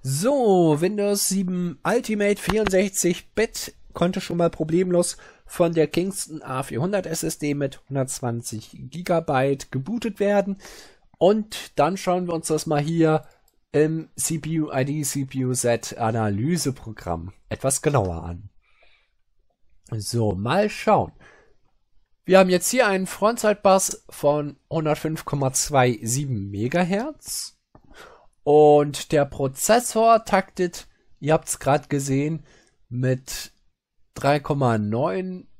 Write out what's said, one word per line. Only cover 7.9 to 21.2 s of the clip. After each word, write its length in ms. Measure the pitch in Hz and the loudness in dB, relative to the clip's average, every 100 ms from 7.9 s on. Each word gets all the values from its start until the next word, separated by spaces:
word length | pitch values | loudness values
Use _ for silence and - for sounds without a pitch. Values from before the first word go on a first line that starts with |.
| 139 131 - 123 117 - 107 - | -4 -4 -4 -4 -4 -8 -12 -14
Gigabyte 960 | - 127 160 180 165 165 143 139 139 - | -18 -14 -10 -2 -2 2 0 0 -2 -4
gebootet 480 | 131 135 233 226 202 | -8 -6 -6 -6 -2
werden. 380 | 202 202 196 196 - - - _ _ _ | 0 2 0 -6 -12 -20 -20 _ _ _
Und 560 | 175 220 214 - - - | 4 4 -2 -12 -8 0
dann 200 | 147 190 | 0 0
schauen 300 | - 180 175 | -2 -2 -2
wir 80 | |
uns 140 | 165 - | -4 -2
das 180 | 156 160 | -2 0
mal 160 | 147 | -2
hier 420 | 147 165 160 156 - _ _ _ _ | 0 2 4 2 -2 _ _ _ _
im 380 | 156 156 160 160 - | 2 2 0 -8 -8
C 220 | - 160 | -4 -4
P 220 | 151 160 | -2 -2
U 100 | 151 | -2
I 140 | 135 | -2
D, 160 | 139 151 | -2 -2
C 220 | 139 143 | -2 -4
P 220 | 135 131 127 | -4 -2 -2
U 80 | |
Z 420 | 127 120 117 - - | 0 0 0 -4 -4
Analyseprogramm 1400 | 113 117 107 101 131 175 143 131 113 107 - 85 87 - _ | -2 0 0 0 0 0 -2 -6 -12 -12 -6 -6 -8 -16 _
etwas 320 | - 135 - | -4 -2 0
genauer 440 | 156 139 95 85 | 0 2 0 -4
an. 260 | 85 87 104 _ _ _ _ _ _ _ _ _ _ _ _ - _ 110 | -8 -12 -14 _ _ _ _ _ _ _ _ _ _ _ _ -20 _ -10
So, 360 | 104 117 110 | -4 0 0
mal 360 | 92 107 175 208 | 0 0 0 0
schauen. 440 | - - 185 87 - | -2 2 2 2 -10